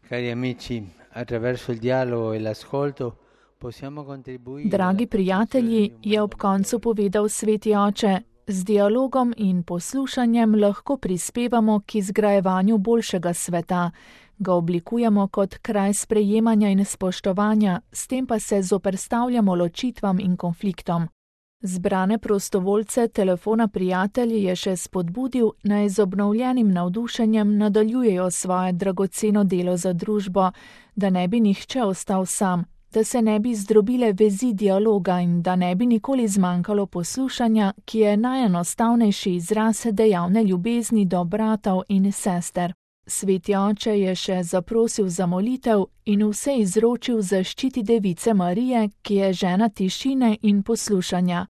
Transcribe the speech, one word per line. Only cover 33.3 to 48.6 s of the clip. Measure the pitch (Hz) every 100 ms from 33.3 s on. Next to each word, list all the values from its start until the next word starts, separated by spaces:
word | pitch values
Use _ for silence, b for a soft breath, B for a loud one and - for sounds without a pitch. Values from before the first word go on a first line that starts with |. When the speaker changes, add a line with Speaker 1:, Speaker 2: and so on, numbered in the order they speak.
| 214
Speaker 2:
bi | 226 226
zdrobile | 196 220 208 247 233
vezi | 196 214 196 254
dialoga | 202 202 190 214 208 175 180
in | 175 175
da | 170 180
ne | 180 185
bi | 247
nikoli | 233 214 269 226
zmanjkalo | 196 180 180 175 208 196
poslušanja, | 175 170 - 269 - 233 220 202 - -
ki | 220
je | 208 208
najenostavnejši | 240 262 233 175 175 - 226 240 226 196 208 175
izraz | 170 214 220 220 233
dejavne | 202 220 180 175 208
ljubezni | 214 185 190 233 226 220 196
do | 180
bratov | 175 208 220 220 214 185 -
in | 196 196
sester. | 202 - 175 - - 175 180 _ _ _
Sveti | - 190 190 - 196
oče | 196 214 240 208
je | 190 180
še | - 185
zaprosil | 175 185 175 226 226 - 190
za | 175 180
molitev | 180 214 254 254 214 185 _ -
in | 202 214
vse | 208 277 269
izročil | 202 202 233 240 - 233
zaščiti | 190 196 185 - 262 262
Device | 208 233 196 170 240
Marije, | 214 175 180